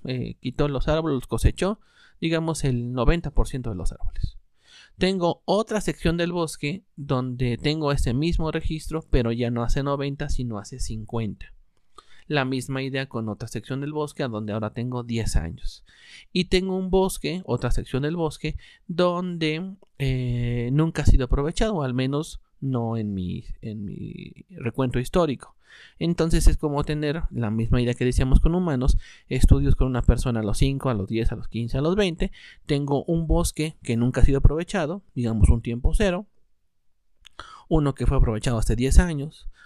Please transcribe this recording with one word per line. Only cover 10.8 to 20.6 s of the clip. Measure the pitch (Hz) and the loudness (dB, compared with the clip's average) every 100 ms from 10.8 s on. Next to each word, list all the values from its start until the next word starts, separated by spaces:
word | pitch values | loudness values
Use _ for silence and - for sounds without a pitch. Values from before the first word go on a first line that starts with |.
| - 110 107 113 110 92 - - _ _ _ - - - - | -6 -6 -6 -4 -4 -6 -14 -20 _ _ _ -20 -20 -18 -4
La | 147 | -2
misma | 131 131 123 131 | 0 -2 -4 -6
idea | 135 135 135 | -4 -6 -6
con | 120 110 | -6 -6
otra | 101 113 | -6 -8
sección | 117 - 135 | -10 -8 -6
del | 143 | -6
bosque, | 151 151 - | -6 -6 -6
a | 139 | -6
donde | 107 107 | -4 -4
ahora | 104 107 | -4 -6
tengo | - 123 123 | -6 -6 -6
diez | 120 117 104 | -4 -4 0
años. | - 82 123 - - _ _ - - - | -2 -2 -6 -8 -8 _ _ -20 -20 -4
Y | 180 | -2
tengo | 180 185 190 185 | 0 0 0 -2
un | 185 | 2
bosque, | 190 190 - 147 175 | 2 2 -2 -6 -6
otra | - 123 123 | -4 -2 0
sección | - - 131 | 0 0 -2
del | 147 | -2
bosque, | 170 156 - 151 - - - - | -2 -4 -4 -8 -8 -14 -18 -6
donde, | 170 180 175 180 175 156 156 190 196 _ - | 0 0 0 -4 -2 -2 -2 -6 -14 _ -4
eh, | 135 127 123 120 120 120 | -2 0 -2 -2 -2 -2